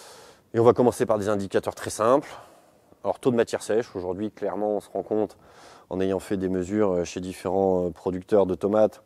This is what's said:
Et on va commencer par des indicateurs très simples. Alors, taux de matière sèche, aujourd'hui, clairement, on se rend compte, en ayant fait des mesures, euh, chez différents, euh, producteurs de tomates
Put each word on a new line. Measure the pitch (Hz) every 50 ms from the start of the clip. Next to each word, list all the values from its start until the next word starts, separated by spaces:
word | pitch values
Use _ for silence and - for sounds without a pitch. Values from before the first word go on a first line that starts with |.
| - - - - - - - _ _ _ -
Et | 113
on | 113
va | 120 107
commencer | - 123 120 104 - 120
par | 107 110 107
des | 95 104
indicateurs | 107 101 98 92 - 104 - 104 -
très | - - 101
simples. | - - 107 117 131 151 147 - - - - - - - _ _ _ _ _ _ - _ -
Alors, | 101 - -
taux | - 135
de | 120
matière | 117 110 - - 101
sèche, | - - 104 117 123 - -
aujourd'hui, | 95 87 92 90 95 107 104
clairement, | - - 107 95 90 101 104 107 104
on | 98
se | - -
rend | - 98 87
compte, | - 107 107 104 - - - - - - - - - - - - _
en | 87 92
ayant | 95 95 95
fait | 90 - - 104
des | 95 95 92
mesures, | 95 92 90 92 104 107 107 98
euh, | 90 87 85
chez | - - 95
différents, | 90 92 90 - - 92 90 98 98 95 92 90 90
euh, | 87
producteurs | 82 - - 95 90 90 - - 110 101 95
de | 90 90
tomates | - - 98 107 107 107 101 - - _